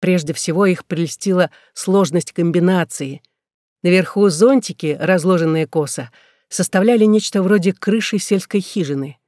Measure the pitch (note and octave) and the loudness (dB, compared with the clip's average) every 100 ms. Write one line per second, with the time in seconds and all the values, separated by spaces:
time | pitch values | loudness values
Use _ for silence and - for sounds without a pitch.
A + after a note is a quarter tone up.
0 | F3+ F3+ D3+ D#3+ - E3 G3 F3 - D#3+ | 0 0 -2 -8 -4 0 0 0 -4 -6
1 | E3 - G3+ F3+ E3+ _ _ - - F#3+ | -6 -4 -2 0 0 _ _ -12 0 2
2 | F3+ E3 - - E3+ E3+ F3 F#3 E3 - | 2 0 -4 -2 0 2 2 2 -2 -6
3 | C#3 C#3 _ _ _ _ _ _ E3+ F#3 | -12 -12 _ _ _ _ _ _ 0 2
4 | F3+ - G3+ D#3 A3+ C4+ - E3+ D#3 C#3+ | 0 2 0 4 4 4 0 -8 -6 -4
5 | D#3+ F#3 D#3+ F3+ D#3+ D#3+ D#3 E3 D3 - | 0 0 2 2 2 0 -2 -2 -4 -6
6 | B2 _ _ _ _ - F3+ F#3 G#3 A#3+ | -12 _ _ _ _ -6 -2 2 4 4
7 | G#3+ G#3+ - G3 F3+ G#3 F3+ F#3+ - A3 | 4 4 0 -2 2 2 2 -2 -2 -2
8 | G#3 G#3 - G3 - G3+ F#3 - D3+ C#3 | 0 -4 -2 -2 0 -4 -4 -6 -4 -4
9 | C#3 C#3+ | -8 -12